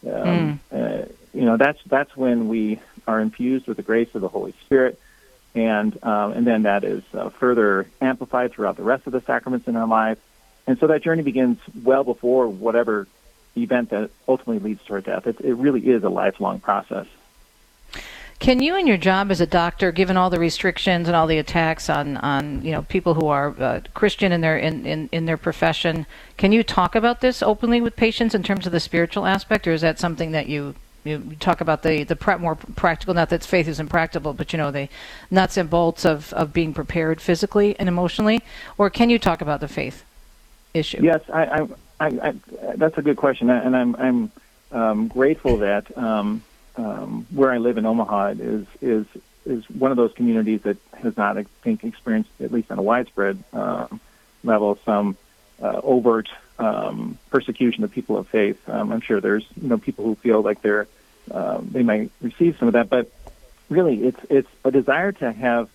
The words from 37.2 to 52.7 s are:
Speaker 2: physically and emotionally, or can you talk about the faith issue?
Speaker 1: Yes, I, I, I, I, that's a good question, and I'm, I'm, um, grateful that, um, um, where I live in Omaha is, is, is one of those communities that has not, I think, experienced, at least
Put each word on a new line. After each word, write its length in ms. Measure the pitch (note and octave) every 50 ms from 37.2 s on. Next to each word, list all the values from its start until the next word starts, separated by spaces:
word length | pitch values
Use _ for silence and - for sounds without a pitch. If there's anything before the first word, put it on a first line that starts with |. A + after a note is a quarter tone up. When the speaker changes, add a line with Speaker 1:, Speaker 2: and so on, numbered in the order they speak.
Speaker 2:
physically 580 | - - F3 E3 - G3+ - G#3 G3+ G#3 G3+ -
and 100 | G3+ F#3
emotionally, 520 | F3 F3 F3+ E3+ - - G#3+ G#3+ A3 A#3 - - - - - - -
or 140 | - G3+ G3
can 180 | - - A#3 A#3
you 120 | A#3+ A3+
talk 200 | - G3 E3 -
about 200 | E3+ D3 D3+ C#3+
the 80 | D3 C#3
faith 340 | - - C#3+ - C#3 - - _ _ - - - - _ _ _ - _ _ _ _
issue? 240 | E3 D3+ - - -
Speaker 1:
Yes, 200 | - D#3+ E3 D#3 D#3+ - D3+
I, 120 | D#3+ D#3+
I, 160 | - - D#3 D#3 - - - - _ _ _
I, 60 | D#3
I, 280 | D#3 - - - D#3 C3 - _ - - - - G2 -
that's 240 | - D3+ D#3+ D#3+ -
a 40 | C#3+
good 140 | D3 C#3+
question, 340 | - - C#3 C3 - - A#2+
and 260 | B2 A#2+ - B2+ B2+
I'm, 180 | B2+ B2 A#2+ A#2+
I'm, 380 | - C3 C3 B2 A#2+ A2+ G#2+ _ - _ _ _ _ _ _ -
um, 340 | A#2+ A2+ A2 G#2+ G#2+ A2
grateful 520 | A2+ G#2+ B2 C3 C#3 D#3 - - C3+ A#2+ A2
that, 380 | G#2 G2 G2+ G2+ G#2 - -
um, 460 | - B2 A2+ A2 G#2+ G2+ G#2 G#2+ A2+ A2 _ _ _ _ - _
um, 500 | - A#2 G#2+ G2+ G#2 G#2 G#2 A2 A2+ A#2 -
where 200 | F3 C#3 C#3 C3 B2+
I 60 | A#2+
live 180 | A2+ A#2+ A#2+ A2+
in 80 | G#2+
Omaha 420 | A2 A2 A#2 A2 G2+ G#2 G2+ G2 G2+ G#2 G#2
is, 280 | A#2 A#2+ A2 G#2+ G2 - - -
is, 260 | - C3 A#2 G#2+ G#2+ - _ - _ _ _ _ _
is 240 | - C3 A#2 G#2+ _
one 200 | A2+ - C3 C3
of 60 | C3+
those 160 | B2 A#2+ A2+ -
communities 500 | - B2 A#2+ A#2 A2 A2 G#2 A2 G#2 -
that 140 | G#2+ G2+ G2 _ _ -
has 220 | - - A#2 G#2
not, 200 | - G#2 G2+ G#2
I 80 | G2+ G#2 - _ _ _
think, 220 | B2 A2 G#2+ -
experienced, 460 | A#2 A2+ - _ - A2+ A2 G#2+ - _ _
at 120 | C3+ B2+ -
least 180 | A#2+ A2 _